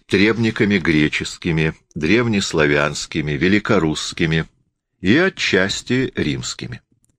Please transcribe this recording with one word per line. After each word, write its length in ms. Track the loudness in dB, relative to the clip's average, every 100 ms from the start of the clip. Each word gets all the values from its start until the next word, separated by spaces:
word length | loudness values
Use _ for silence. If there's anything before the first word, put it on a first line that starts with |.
| -2
требниками 720 | 2 4 2 0 0 2 2
греческими, 960 | 2 2 2 0 -8 -8 -4 0 -2 -4 _ -4
древнеславянскими, 1400 | 0 2 2 0 0 2 2 2 0 -2 -8 -6 -4
великорусскими 1120 | -2 2 2 2 0 2 -2 -6 -4 -2 0 -4 _ _ _ _ _
и 160 | 0 2
отчасти 920 | 2 -2 0 2 0 -2 -4 -2 -2 -2
римскими. 640 | -4 -4 -6 -10 -12 -14 _ _ _